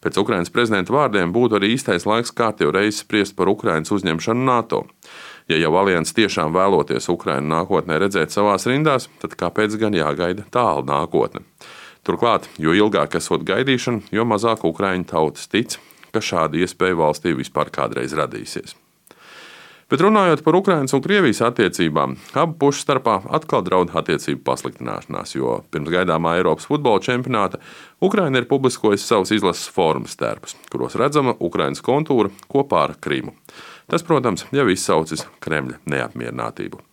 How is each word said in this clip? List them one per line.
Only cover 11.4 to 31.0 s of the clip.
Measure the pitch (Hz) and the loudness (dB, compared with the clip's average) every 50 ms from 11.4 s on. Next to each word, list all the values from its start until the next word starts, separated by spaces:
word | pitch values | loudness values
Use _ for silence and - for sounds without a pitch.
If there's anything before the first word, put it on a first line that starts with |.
| - _ _ _ - - - - - - - _ | -16 _ _ _ -20 -20 -20 -20 -20 -20 -20 _
Turklāt, | _ - 85 85 - 120 110 95 - - - - | _ -4 -2 0 2 2 2 0 -2 -6 -12 -2
jo | 78 80 82 | 0 2 4
ilgāk | 98 104 113 101 92 73 73 - 82 | 4 4 4 4 2 0 0 -2 -6
esot | - - - 76 76 | -2 -2 -2 -2 0
gaidīšana, | - 92 104 135 139 135 120 - - 120 107 - - - | -2 -2 0 2 0 0 0 0 -2 -4 -4 -6 -4 -2
jo | 104 117 | 0 0
mazāk | 120 110 101 107 117 113 110 - | 2 0 2 2 0 0 2 0
ukraiņu | 85 80 - 101 98 92 90 87 - - | -2 0 0 -2 0 0 -2 -4 -2 0
tautas | 85 78 76 71 - - - - | 0 0 0 0 -6 -14 -2 0
tic, | - - - - - - - - _ - _ | 0 0 0 -6 -12 -14 -20 -20 _ -20 _
ka | _ 110 | _ -4
šāda | 104 - - 87 80 80 76 80 90 | -4 -2 0 0 0 0 0 0 -2
iespēja | 87 - _ 92 92 92 82 | -2 0 _ 0 0 2 2
valstī | 80 76 76 - - 87 78 64 | 2 2 0 0 -2 -2 -2 -2
vispār | 67 - - 73 73 - | -4 -6 -4 -4 -4 -4
kādreiz | - - 67 58 57 60 62 65 73 78 | -2 -4 -4 -4 -2 -4 -6 -4 -2 -4
radīsies. | 76 65 60 55 52 - - - - - - _ _ _ _ _ _ _ - _ - - - - - - - - - - - - _ _ | -4 -4 -4 -10 -12 -10 -12 -12 -12 -14 -20 _ _ _ _ _ _ _ -20 _ -20 -20 -20 -20 -20 -20 -20 -20 -20 -20 -20 -20 _ _
Bet | - 135 165 | 0 2 4
runājot | 202 220 214 196 180 160 139 - | 4 4 4 4 4 2 2 2
par | 160 156 | 4 2
Ukrainas | 180 185 - 185 156 139 131 - | 4 4 4 2 2 2 0 0
un | 139 | 0
Krievijas | - 170 196 208 185 135 104 - 117 117 | 0 2 2 4 4 2 2 2 2 0
attiecībām, | 117 - 117 90 - - 92 80 76 78 71 67 65 - - - - 131 | 2 2 2 2 2 0 0 0 2 2 0 0 -2 -8 -12 -6 0 0
abu | 156 170 156 165 | 0 0 0 2
pušu | 139 139 143 143 - | 2 2 2 0 -2
starpā | - 143 127 - 117 107 95 95 - - | -2 -2 0 2 2 0 0 0 -2 -4
atkal | 156 - - - 127 95 | -4 -2 0 -2 0 0
draud | 87 90 92 90 82 - 82 | 2 2 2 2 2 0 -4
attiecību | 78 - 82 73 - - 71 65 - | -2 0 -2 -2 -2 -4 -6 -4 -2
pasliktināšanās, | 67 64 64 - 65 62 - 62 60 52 50 - - - 50 50 - - | -4 -4 -2 -4 -10 -10 -10 -10 -8 -8 -8 -10 -10 -10 -10 -10 -8 -6
jo | 67 65 62 58 - - _ - | -4 -2 0 -2 -2 -4 _ -8
pirms | 80 73 76 | -6 -4 0
gaidāmā | 85 90 92 90 82 80 82 82 85 87 | 0 0 2 2 0 0 2 2 2 2
Eiropas | 92 90 113 - - - | 2 2 0 0 -2 -4
futbola | - 151 147 127 107 95 | -4 0 2 2 2 2
čempionāta | - - 127 120 127 - 123 110 101 92 - - - - - - - - _ _ | 2 0 -2 -2 -2 -2 -2 0 0 -2 -4 -8 -14 -14 -20 -20 -20 -20 _ _
Ukraina | - 190 202 214 185 147 135 127 | -2 0 2 2 2 2 2 0
ir | 120 | 0
publiskojusi | - 143 139 135 131 - - - 113 101 101 | 2 0 2 2 0 -2 2 2 2 2 2
savus | - - 123 104 92 90 104 | 2 2 2 2 2 2 0
izlases | 107 98 92 82 - - - - | 2 2 0 -2 -2 -6 -8 -2
formas | - 90 80 76 65 58 - - | 0 2 2 2 0 -4 -8 -8
tērpus, | - - 58 52 - - - - - - - | -6 -4 -4 -4 -6 -10 -18 -20 -20 -20 -10
kuros | - 127 123 - - | -6 -6 -6 -4 -2
redzama | - | -2